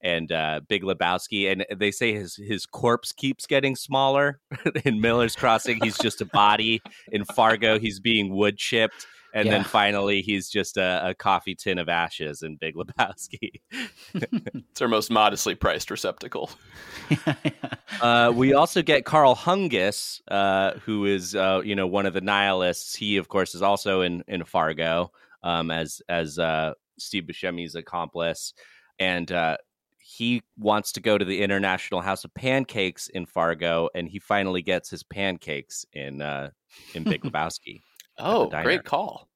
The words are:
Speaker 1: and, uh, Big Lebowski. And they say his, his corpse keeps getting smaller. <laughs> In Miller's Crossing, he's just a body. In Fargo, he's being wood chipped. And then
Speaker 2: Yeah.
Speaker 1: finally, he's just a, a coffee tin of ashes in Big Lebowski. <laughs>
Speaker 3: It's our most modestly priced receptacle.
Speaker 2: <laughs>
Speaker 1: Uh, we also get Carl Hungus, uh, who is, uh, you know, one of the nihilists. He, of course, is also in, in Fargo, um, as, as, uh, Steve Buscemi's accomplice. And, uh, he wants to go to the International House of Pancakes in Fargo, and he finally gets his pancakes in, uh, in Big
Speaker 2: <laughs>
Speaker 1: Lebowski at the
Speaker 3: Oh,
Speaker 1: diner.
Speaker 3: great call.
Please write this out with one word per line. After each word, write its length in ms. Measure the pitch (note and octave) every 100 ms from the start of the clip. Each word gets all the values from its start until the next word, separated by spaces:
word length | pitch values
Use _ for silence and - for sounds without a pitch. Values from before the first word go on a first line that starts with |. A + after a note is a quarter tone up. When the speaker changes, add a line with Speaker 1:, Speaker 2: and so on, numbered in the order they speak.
Speaker 1:
and, 280 | F2+ E2+ D#2+
uh, 260 | E2 D#2 D#2 D2
Big 160 | G#2
Lebowski. 640 | F#2+ F2+ F2 F2+ - G#2+ G2
And 160 | F#2+ F#2+ G2
they 120 | G#2
say 220 | G2+ A#2+
his, 220 | G#2+ F#2 -
his 300 | G2+ G#2 -
corpse 480 | - A#2+ A#2+ -
keeps 340 | - C#3 C3+ -
getting 300 | C#3 C3+ B2+
smaller. 640 | - C3+ C3+ C#3 C#3+ C#3 _ C3+
<laughs> 220 | - D3+
In 160 | C#3 G#2+
Miller's 380 | A2+ A#2 A#2 -
Crossing, 420 | B2+ A2+ - A2+
he's 160 | A2+ G#2
just 220 | A#2 -
a 60 | G#2
body. 560 | G2+ G#2 G#2+ A2 A2+ - - -
In 100 | G#2+
Fargo, 560 | G2+ - A2 A2 A2 A2
he's 220 | A2 G2
being 340 | G#2+ A2 G2+ F#2+
wood 220 | G#2 G2+
chipped. 500 | - A#2 A2 - - - -
And 160 | A2 G#2+
then 120 | G#2
Speaker 2:
Yeah. 60 | G2
Speaker 1:
finally, 540 | G#2 G2+ G#2 G2+ G2+
he's 280 | F#2+ G2+ F#2
just 280 | G#2+ F#2 -
a, 320 | F#2 F2+ F#2
a 40 |
coffee 420 | F#2 G#2 F#2 - F2+
tin 220 | - F2+
of 120 | E2+
ashes 520 | E2+ E2+ - D#2 D2
in 140 | D#2+ D2+
Big 200 | D#2+ D#2+
Lebowski. 840 | F2 - G#2+ G2 - - - - _
<laughs> 600 | B3 A#3 _ - F#3 - A#3+ - C3+ -
Speaker 3:
It's 100 | -
our 60 | B2+
most 220 | A2+ G#2+
modestly 440 | A2+ G#2+ G2 - F2
priced 340 | G#2 D2 -
receptacle. 580 | G#2 F#2+ - - - - - - - - - -
Speaker 2:
<laughs> 200 | - - C#3 D#3 - C3 - - G#3
Speaker 1:
Uh, 300 | A#2+ A#2+ A#2+ A#2+
we 180 | C3
also 280 | C#3 E3 -
get 240 | D#3+ D3 -
Carl 300 | D#3 C#3+ A#2+
Hungus, 840 | - F#3+ F#3 A2+ F#2 G#2 - - -
uh, 440 | G2+ G2 F#2+ F#2+ -
who 260 | - G#2+ G2+
is, 280 | G2 F2+ G2+
uh, 260 | F#2+ F#2+
you 120 | F#2+ G2+
know, 120 | F#2
one 180 | G2 G2
of 80 |
the 60 | F#2
nihilists. 720 | F#2+ G2+ G2+ F#2 F2+ E2+ - -
He, 200 | G#2+ G2+
of 120 | E2+
course, 260 | G2+ F#2 F2
is 60 |
also 400 | G2 G2+ - F#2+
in, 220 | F2+ F2 -
in 160 | F#2
Fargo, 680 | E2+ F#2 D#2+ D#2 E2 E2 F2 _ _ _
um, 280 | F2+ E2+ E2
as, 300 | E2 D#2+ - -
as, 280 | F2 D#2+ D2+
uh, 360 | E2 D#2+ D#2+ - _ _
Steve 240 | - G#2
Buscemi's 520 | E2 E2+ F#2 F2 E2+ D#2
accomplice. 760 | D#2+ F2+ E2 F2 E2+ D#2+ - - - - _ _
And, 320 | F#2 F2+ E2+
uh, 260 | F2+ D#2+ D#2 - _ _ _
he 460 | _ - A#2 A#2+ - -
wants 340 | G#2 G#2 G2+
to 60 | -
go 160 | G2 G#2
to 60 | F#2+
the 160 | F#2+
International 600 | G2 G2 G2 F#2 - F#2
House 240 | F2+ G2 -
of 80 |
Pancakes 720 | - C3 C3 C3 A2+ F#2 F2 -
in 180 | - E2+
Fargo, 640 | - E2 E2 E2+ E2 E2 -
and 120 | E2
he 100 | F#2+
finally 420 | - G2+ F#2+ F#2
gets 280 | F2 F2+ -
his 140 | F2
pancakes 840 | - - G2 F2 - C#2+ C#2 - -
in, 280 | D#2 C#2 C#2
uh, 280 | D2 C#2+ C#2 _ _ - -
in 100 | - D#2+
Big 160 | D#2
Speaker 2:
<laughs> 20 |
Speaker 1:
Lebowski 580 | - A2+ D#2+ - - - _ _ - -
at 60 | D#3+
the 40 |
Speaker 3:
Oh, 200 | A3 A2
Speaker 1:
diner. 140 | D#2
Speaker 3:
great 200 | F#2 F3+
call. 460 | - C#3+ G3 - _